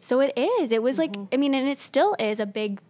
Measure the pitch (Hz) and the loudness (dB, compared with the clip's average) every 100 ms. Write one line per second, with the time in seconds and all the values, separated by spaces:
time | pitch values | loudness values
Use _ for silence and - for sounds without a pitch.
0 | - 247 269 - 294 480 285 226 233 269 | 0 2 2 2 0 0 2 2 0 0
1 | 320 202 196 262 285 269 269 277 - - | -2 -2 -4 0 2 2 0 -2 -2 2
2 | 381 415 220 214 208 208 214 196 _ | 2 2 -2 -2 -4 -4 -4 -6 _